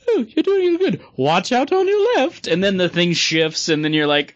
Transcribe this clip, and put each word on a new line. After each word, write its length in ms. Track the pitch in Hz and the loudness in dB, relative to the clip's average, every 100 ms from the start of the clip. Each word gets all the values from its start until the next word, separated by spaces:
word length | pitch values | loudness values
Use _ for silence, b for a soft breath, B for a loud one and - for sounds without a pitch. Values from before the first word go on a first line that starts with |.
| - | 0
Oh, 160 | 440 220 | -2 0
you're 140 | - | -2
doing 340 | - 392 359 339 | 0 0 0 0
good. 260 | 370 180 B - | 0 -2 B -2
Watch 340 | 131 170 196 | 0 0 0
out 220 | 247 285 | -2 0
on 160 | 370 381 | 0 2
your 280 | 415 403 480 | 2 2 2
left. 300 | 262 - - | 0 -4 -4
And 160 | 165 | 0
then 140 | 196 190 | 0 0
the 120 | 180 | 0
thing 240 | 170 175 | 0 0
shifts, 560 | 170 - 160 160 156 - | 0 0 0 0 -2 -2
and 160 | 151 | -2
then 80 | 151 | 0
you're 140 | 156 147 | 0 0
like 300 | 147 143 | 0 -2